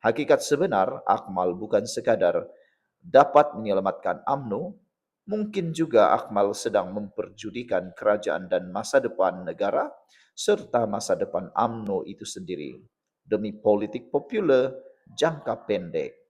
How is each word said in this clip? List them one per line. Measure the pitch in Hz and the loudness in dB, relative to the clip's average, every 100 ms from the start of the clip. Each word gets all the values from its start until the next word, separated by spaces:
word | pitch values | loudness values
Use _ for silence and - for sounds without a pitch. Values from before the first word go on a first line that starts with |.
Hakikat | 113 113 143 175 | 2 0 4 2
sebenar, | - 143 185 101 95 - - | 4 0 2 2 2 0 0
Akmal | 104 - 92 90 | 0 0 -2 0
bukan | 90 107 107 107 | -2 0 0 0
sekadar | - - 110 90 85 80 - _ _ _ _ | -4 0 2 4 2 -4 -16 _ _ _ _
dapat | - 131 143 147 147 - | 4 6 8 6 4 0
menyelamatkan | 110 98 95 - - - - | 0 0 0 -2 -4 -4 -2
umno, | 139 127 98 180 - _ _ _ _ - | -4 -2 -4 -6 -12 _ _ _ _ -8
mungkin | 208 214 202 170 160 | -6 -4 -4 -6 -2
juga | 160 117 95 117 | 2 6 6 4
Akmal | - 104 101 104 | 0 0 0 0
sedang | - 101 92 | -2 -2 -2
memperjudikan | 101 104 - 101 - 107 117 123 95 90 - | -8 -10 -10 -10 -10 -12 -12 -4 -4 -4 -4
kerajaan | 107 104 104 80 92 | 0 0 0 -4 -2
dan | 92 90 | -4 -2
masa | 92 - 139 | -8 0 0
depan | 120 - - 180 | 0 0 0 0
negara | 180 - 202 - 302 - _ _ _ | -10 -4 -2 -2 -4 -8 _ _ _
serta | - - 202 - 123 113 | -8 0 0 0 -2 0
masa | 101 - 90 | -4 -2 -2
depan | 95 87 95 | -2 -4 -4
umno | - 113 113 107 233 - | -2 -2 -2 -4 -4 -4
itu | 101 | -12
sendiri | 107 - 92 87 73 65 64 _ _ _ _ | -14 -14 -10 -10 -10 -14 _ _ _ _ _
demi | 107 107 | -4 -2
politik | 107 - 104 107 127 - | -2 2 2 0 -8 -4
popular | 143 - 220 180 131 131 - - _ _ | -6 -2 -2 4 4 4 -4 -18 _ _
jangka | - 156 156 - 113 - | -2 -2 -2 -6 -8 -2
pendek. | 101 90 80 69 - _ | -4 -2 -6 -6 -10 _